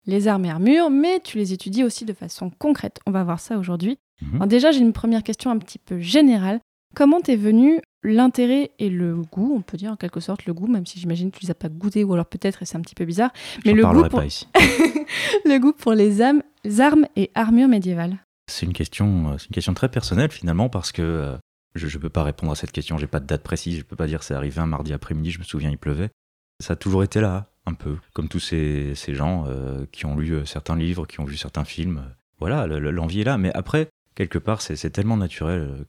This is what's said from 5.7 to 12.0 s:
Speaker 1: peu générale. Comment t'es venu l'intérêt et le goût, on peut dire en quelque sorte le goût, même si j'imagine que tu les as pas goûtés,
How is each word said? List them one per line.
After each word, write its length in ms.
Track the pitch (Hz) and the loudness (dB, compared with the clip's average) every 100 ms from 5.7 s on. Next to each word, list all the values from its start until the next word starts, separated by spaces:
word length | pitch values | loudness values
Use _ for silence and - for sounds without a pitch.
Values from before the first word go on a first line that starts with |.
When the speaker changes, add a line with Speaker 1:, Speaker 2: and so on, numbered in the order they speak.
| - | -18
Speaker 1:
peu 200 | - 180 | -10 -8
générale. 640 | 170 277 294 226 190 220 - _ _ | 0 6 6 6 2 -4 -6 _ _
Comment 260 | - 285 330 | 2 4 6
t'es 160 | 349 233 | 4 2
venu 440 | 208 226 262 330 - _ | 4 6 6 4 0 _
l'intérêt 640 | 208 220 254 247 247 269 285 _ | 0 4 4 4 2 2 0 _
et 100 | 208 | -2
le 280 | 180 175 170 | 0 -2 -2
goût, 360 | 160 - 226 277 | -6 -4 -2 -2
on 40 | |
peut 160 | 180 - | -4 -10
dire 140 | 202 | -8
en 60 | 214 | -8
quelque 240 | 180 - | -8 -8
sorte 260 | 175 202 - | -6 -8 -6
le 80 | |
goût, 140 | 170 214 | -6 0
même 180 | 233 175 | -2 -2
si 120 | 180 | -8
j'imagine 300 | 175 170 180 | -4 -2 -4
que 80 | - | -6
tu 60 | |
les 60 | 180 | -8
as 40 | |
pas 140 | 165 165 | -8 -8
goûtés, 360 | 156 202 208 | -6 -2 0